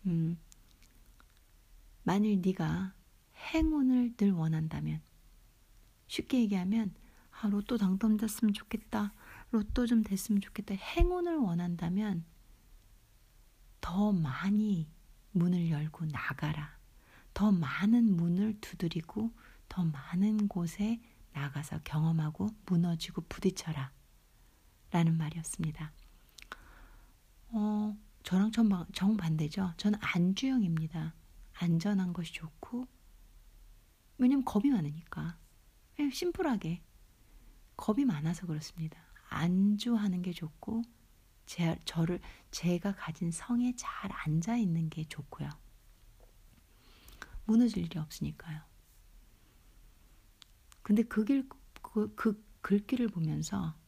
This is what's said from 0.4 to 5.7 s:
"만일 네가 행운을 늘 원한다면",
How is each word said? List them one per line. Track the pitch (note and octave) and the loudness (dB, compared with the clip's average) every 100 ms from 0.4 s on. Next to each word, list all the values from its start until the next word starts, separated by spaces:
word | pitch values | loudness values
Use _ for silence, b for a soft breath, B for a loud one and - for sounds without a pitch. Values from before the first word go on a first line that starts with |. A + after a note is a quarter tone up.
| - - - - - - - - - - _ - _ - - - | -12 -20 -20 -20 -20 -20 -20 -20 -20 -20 _ -20 _ -20 -20 -8
"만일 | - F#3+ G#3+ G3+ | -2 2 2 2
네가 | F#3 F#3 D#3+ E3 F#3+ - _ _ _ - | 0 0 -2 -2 -4 -10 _ _ _ -16
행운을 | - D#4+ D#4+ D4+ C4 B3+ A#3+ A#3 | -4 0 2 4 4 4 2 2
늘 | G3+ | 2
원한다면", | F3+ D#3+ D#3+ D#3 D3 D#3 D#3 - - - - - _ _ | 4 2 0 -2 -4 -4 -4 -8 -20 -20 -20 -20 _ _